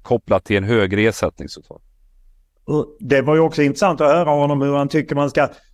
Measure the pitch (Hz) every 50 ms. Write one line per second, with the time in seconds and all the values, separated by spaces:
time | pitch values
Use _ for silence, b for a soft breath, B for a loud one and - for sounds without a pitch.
0 | - - 123 113 - - 107 95 - - 107 101 98 104 120 113 101 92 98 101
1 | 107 113 107 - - 82 - - 67 - - - - - - - _ _ _ _
2 | _ _ _ _ _ - _ _ _ _ _ _ - - 143 151 - - - -
3 | - 127 139 135 135 147 156 160 165 156 160 156 147 139 139 - 208 190 165 135
4 | 151 143 147 175 170 151 147 147 143 147 147 139 139 143 143 143 143 143 - 156
5 | 135 - 151 143 143 139 139 156 143 127 B B B B